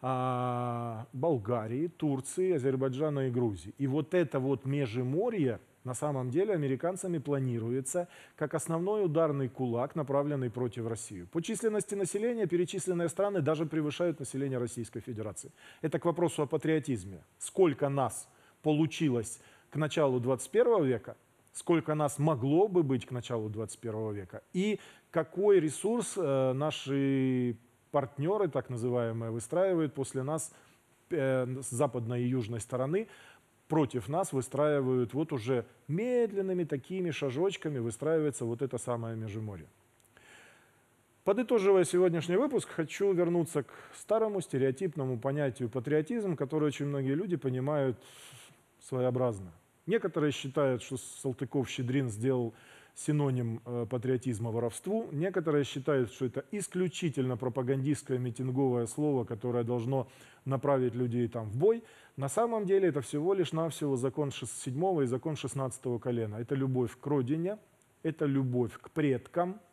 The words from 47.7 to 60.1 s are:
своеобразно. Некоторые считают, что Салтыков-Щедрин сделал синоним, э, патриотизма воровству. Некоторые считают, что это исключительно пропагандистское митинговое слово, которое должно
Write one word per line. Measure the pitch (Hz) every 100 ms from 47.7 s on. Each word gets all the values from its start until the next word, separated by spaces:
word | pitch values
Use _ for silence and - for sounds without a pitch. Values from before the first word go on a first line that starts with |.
| 151 135 117 - - - - - - _ _
своеобразно. | - 131 127 123 127 104 92 80 _ _ -
Некоторые | 220 190 165 151
считают, | 135 143 131 143 123
что | - 127
Салтыков-Щедрин | - - 139 123 131 147 123 - 123 131 131
сделал | 104 123 131 117 - - - - -
синоним, | - 151 143 127 117 113 -
э, | 120 117
патриотизма | 127 120 127 127 107 117
воровству. | 113 120 - - 220 233
Некоторые | 143 180 190 165 147
считают, | 143 147 131 143 117
что | - 131
это | 135 -
исключительно | 208 190 180 185 - 180 135 127 123
пропагандистское | 127 123 127 135 135 143 - 131
митинговое | 123 117 131 127 139 123 117
слово, | - 151 135 113
которое | 113 123 120
должно | 117 123 117 135 120